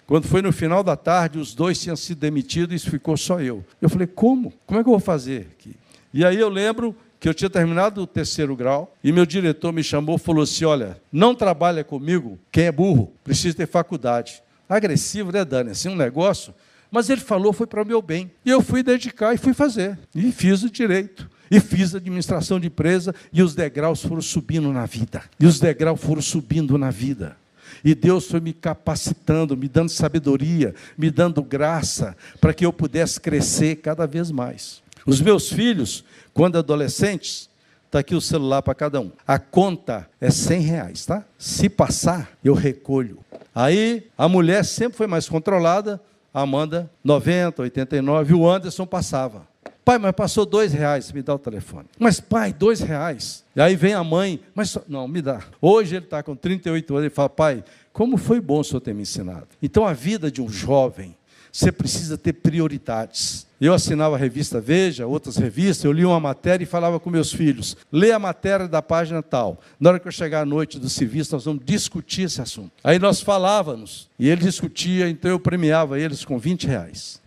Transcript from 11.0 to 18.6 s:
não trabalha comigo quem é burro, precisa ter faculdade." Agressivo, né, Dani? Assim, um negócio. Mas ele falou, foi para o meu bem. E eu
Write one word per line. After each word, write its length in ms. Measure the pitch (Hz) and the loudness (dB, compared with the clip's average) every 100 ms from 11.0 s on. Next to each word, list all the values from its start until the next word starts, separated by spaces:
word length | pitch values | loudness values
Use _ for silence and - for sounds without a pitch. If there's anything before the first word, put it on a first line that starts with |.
| _ | _
não 220 | 147 226 | 4 4
trabalha 500 | 240 202 156 175 165 | 4 0 2 0 0
comigo 540 | 147 139 147 180 120 95 _ | -4 -6 -2 -2 -2 -14 _
quem 140 | 160 170 | 2 2
é 60 | |
burro, 400 | 147 196 135 95 - | 2 4 4 2 -6
precisa 340 | 135 147 170 160 | -4 -2 -2 -2
ter 100 | 160 | -2
faculdade." 760 | 180 165 156 123 120 - - _ _ - | -2 -2 -4 -2 -2 -4 -16 _ _ -2
Agressivo, 600 | 208 208 147 - 202 185 | 0 2 0 -2 -6 -4
né, 140 | 196 165 | -2 0
Dani? 260 | 131 120 | -2 -2
Assim, 160 | 95 - | -6 -6
um 80 | 190 | -2
negócio. 580 | 123 139 190 - - - _ _ - | -2 0 0 0 -6 -20 _ _ -6
Mas 180 | 226 226 | -2 0
ele 120 | 254 | 0
falou, 320 | - 196 202 | 0 0 2
foi 120 | 202 226 | 0 -2
para 160 | 208 | -4
o 40 | 214 | 0
meu 160 | 233 | -2
bem. 280 | 170 165 185 _ 247 | -2 -6 -6 _ 2
E 40 | |
eu 120 | 254 | 4